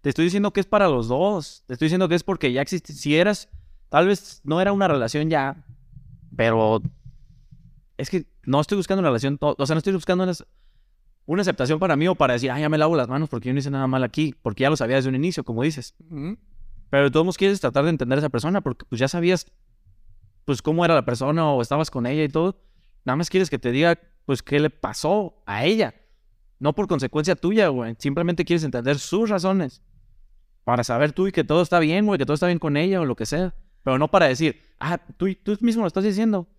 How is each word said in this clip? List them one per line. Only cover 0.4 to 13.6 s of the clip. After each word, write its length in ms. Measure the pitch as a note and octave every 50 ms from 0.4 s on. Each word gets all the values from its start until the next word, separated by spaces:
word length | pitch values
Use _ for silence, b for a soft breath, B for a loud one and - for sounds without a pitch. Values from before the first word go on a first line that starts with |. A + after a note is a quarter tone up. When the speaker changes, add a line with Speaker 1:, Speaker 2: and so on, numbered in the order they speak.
| G3+ G#3 -
Speaker 1:
que 60 | G3+
es 60 | F#3+
para 220 | - - G#3 G3+ F3+
los 200 | C#3+ B2 A2+ A2+
dos. 560 | B2 C#3 F3 G3+ G#3+ F3+ D3 - - - _
Te 80 | _ B2+
estoy 120 | A#2+ D#3
diciendo 220 | D#3 E3 F#3 F#3 D#3+
que 60 | E3
es 80 | F3 D#3+
porque 260 | - F#3+ E3+ - C3+
ya 120 | B2 C3 C#3+
existe. 320 | - - F3 - - D3+
Si 200 | C#3 - C#3+ D3
eras, 360 | D#3+ F3 G#3 G#3 - - _ - - - - - - - -
tal 160 | - D3 E3+
vez 340 | F#3+ G3+ F#3 - - - - _
no 160 | C#3 D#3 E3+ F#3+
era 100 | G3+ G3+
una 160 | G3 G3 F3+
relación 400 | D#3 C#3 A#2+ A2+ - D3 D3+ D#3+
ya, 380 | D#3+ D3+ C3+ C#3 C#3 - - - - - - - - - - - - - - - -
pero 460 | - A2+ A#2 A2+ A2+ A2 G#2+ A2 A2 G#2+ - - - - - - - - - - - - - - - - - - - _ _ _
es 140 | _ D3 -
que 160 | - F#3 D3 _ _ - -
no 160 | - C3 C#3+
estoy 160 | D3+ - G#3
buscando 240 | G3+ F3 - F#3+ G3
una 80 | F#3 D#3
relación, 300 | B2+ A2+ A2+ C3+ C#3+ C#3
to-, 180 | - D3 - -
o 80 | C#3+
sea, 80 | C3+ D#3
no 40 | D#3+
estoy 140 | D3+ G3+ G3
buscando 320 | F3+ D#3 - F#3 F3+ F#3
una, 80 | F#3 F3 - - _ _ _ _ - _ _ _ _ _ _ _ _ _ _ _
una 160 | - D#3 F#3 G3+
aceptación 360 | F3+ C3+ - C3+ B2 D#3 D#3
para 180 | F#3+ F#3 D#3
mí 100 | C#3 D#3 F3+
o 60 | F#3
para 200 | - D3 C3 B2
decir, 160 | A#2+ B2 C3+
"Ah, 100 | B2 C#3
ya 80 | D3+ D3+
me 100 | D#3 D#3
lavo 180 | D3+ D#3 E3+
las 120 | D#3 B2 A#2
manos 200 | B2+ C#3+ D#3+ D3
porque 200 | - A#2 G#2+ B2+
yo 40 | B2+
no 60 |
hice 120 | C#3+